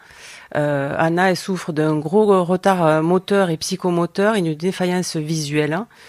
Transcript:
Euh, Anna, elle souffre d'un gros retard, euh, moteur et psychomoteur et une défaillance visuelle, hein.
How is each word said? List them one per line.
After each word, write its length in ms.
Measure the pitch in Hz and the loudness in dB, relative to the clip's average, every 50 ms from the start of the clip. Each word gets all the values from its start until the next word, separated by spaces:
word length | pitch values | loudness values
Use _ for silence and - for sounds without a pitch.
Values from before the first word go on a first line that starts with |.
| - - - - - - - - - - - | -20 -20 -20 -20 -20 -20 -20 -20 -16 -8 -4
Euh, 400 | 151 147 147 147 139 139 143 - - | -2 -2 0 0 -2 -2 -2 -2 0
Anna, 320 | 165 165 170 175 185 190 | 0 0 2 2 2 2
elle 60 | 180 | 0
souffre 360 | - - - 190 170 - - 156 | 0 -2 -4 -6 -6 -6 -4 -2
d'un 240 | 147 156 156 156 151 | 0 0 0 0 -2
gros 460 | 147 156 175 214 214 208 196 185 175 | -2 0 2 2 4 4 4 4 2
retard, 400 | 165 185 180 - 196 190 180 170 | 2 0 0 2 2 2 4 4
euh, 160 | 156 156 156 156 | 2 2 2 2
moteur 480 | 170 180 185 180 - 202 202 190 175 | 2 2 0 0 0 2 2 2 2
et 60 | 160 | 0
psychomoteur 800 | 156 - - 185 170 - 180 175 170 170 170 - 196 196 214 226 | -4 -4 -6 -6 -4 -2 -2 0 0 -2 -2 -2 0 0 2 2
et 20 | 202 | 0
une 140 | 170 160 151 | 0 -2 -2
défaillance 600 | 151 165 190 180 - 185 180 180 185 170 - - | -2 -2 -4 -2 -2 -2 -2 0 -2 -2 -4 -4
visuelle, 560 | 160 151 151 165 156 147 143 147 151 151 151 156 | -6 -4 -4 -4 -4 -4 -2 -2 0 0 0 -2
hein. 140 | 185 233 - _ - - | -4 -4 -8 _ -20 -20